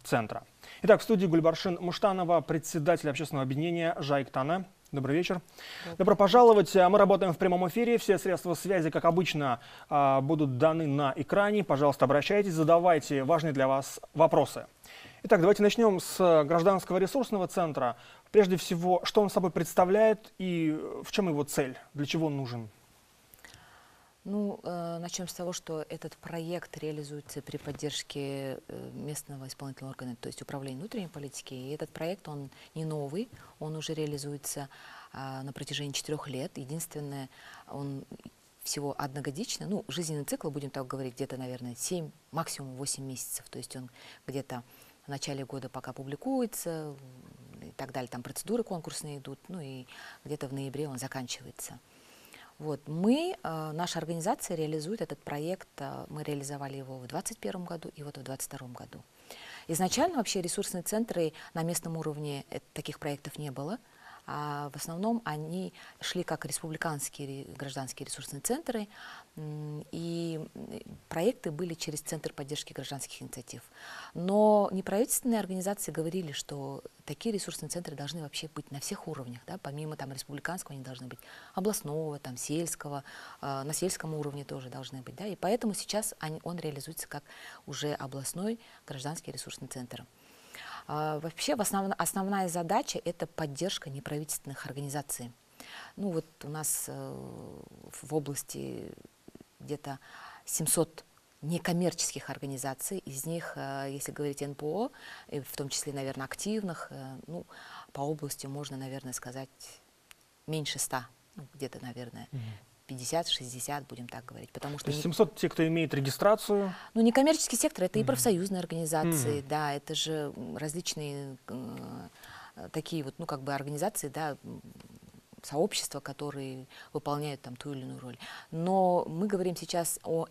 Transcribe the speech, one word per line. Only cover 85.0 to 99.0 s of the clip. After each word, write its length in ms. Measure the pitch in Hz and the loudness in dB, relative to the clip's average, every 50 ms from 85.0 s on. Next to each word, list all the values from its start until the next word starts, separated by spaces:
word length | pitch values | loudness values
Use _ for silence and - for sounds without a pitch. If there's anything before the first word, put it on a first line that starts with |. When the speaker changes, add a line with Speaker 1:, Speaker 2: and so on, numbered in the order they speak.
Speaker 2:
быть, 140 | 123 - 123 | -12 -14 -12
да, 100 | - 190 | -10 -8
и 80 | 214 180 | -8 -6
поэтому 400 | - - 180 220 240 - 220 190 | -2 2 2 2 2 2 0 -2
сейчас 400 | - - - - 214 214 - - - | -2 -4 -2 -2 -2 -2 -2 -6 -6
они, 200 | - 156 156 160 - | -6 -6 -6 -6 -6
он 140 | 165 175 175 | -6 -6 -4
реализуется 500 | 160 156 143 139 - - 165 - - - | -4 -6 -6 -6 -10 -10 -10 -10 -10 -8
как 160 | - 147 - - - - - - - - _ | -10 -12 -12 -14 -20 -18 -18 -18 -18 -16 _
уже 280 | - 143 - 147 147 147 | -10 -6 -4 -2 -2 -2
областной 640 | - 139 135 135 139 135 - - 170 196 220 233 233 - - - - _ | -4 -6 -8 -8 -6 -8 -6 -6 -4 -2 -4 -4 -4 -8 -20 -20 -20 _
гражданский 460 | - 143 135 131 143 165 170 - - | -12 -10 -6 -6 -6 -6 -6 -10 -10
ресурсный 340 | 139 123 - - - - 143 | -12 -10 -12 -12 -12 -12 -12
центр. 400 | 127 - 131 123 120 - 120 123 - _ _ - - - - - - - - - - - - - | -10 -10 -10 -10 -10 -12 -16 -16 -20 _ _ -20 -20 -20 -20 -20 -20 -18 -16 -14 -14 -14 -12 -8
А, 340 | - 147 151 151 156 156 147 | -6 -4 -2 -2 -2 -2 -4
вообще 340 | 156 165 - - - - 294 | -4 -6 -6 -4 -2 0 0
в 40 | 240 | 2
основ-, 340 | 196 - 208 196 196 190 - - | 2 2 2 0 0 0 0 0
основная 500 | 175 - - 202 190 196 202 196 190 175 | 0 0 2 0 0 2 2 2 2 2
задача — 520 | 165 175 170 165 196 240 294 - - - - | 0 0 0 2 2 2 2 0 -4 -4 -4
это 220 | 170 175 - 165 | -4 -2 -2 -6
поддержка 640 | - - - 160 147 139 135 165 196 - - - 151 | -4 -2 -4 -4 -4 -2 -2 -2 -2 -2 -4 -6 -8
неправительственных 760 | 135 139 - 143 147 147 156 151 - - - 139 135 - - | -10 -8 -6 -4 -4 -4 -4 -4 -6 -6 -6 -8 -10 -10 -10
организаций. 640 | - 131 139 143 139 135 147 139 - - - 123 120 120 _ _ _ _ _ - - - - - - - | -8 -8 -6 -6 -4 -4 -4 -4 -4 -8 -8 -8 -12 -14 _ _ _ _ _ -18 -16 -14 -16 -16 -16 -8
Ну 140 | - 196 196 | -4 -4 0
вот 160 | 170 160 156 - _ _ | 0 -2 -4 -4 _ _
у 60 | - 143 | -10 -8
нас, 380 | 147 156 151 - - - - - | -6 -4 -2 -2 -2 -2 -4 -6
э, 40 | 135 139 135 135 135 131 131 131 120 - - - - - - - - - - - | -8 -8 -8 -8 -10 -10 -10 -12 -12 -12 -14 -14 -14 -16 -18 -18 -20 -20 -20 -18
в, 160 | - - - 135 | -16 -16 -10 -2
в 60 | 151 | -2
области 800 | 156 143 143 139 - - - - 139 135 135 127 113 - - - - | -2 0 -2 -6 -8 -8 -8 -8 -8 -6 -6 -8 -8 -10 -12 -14 -18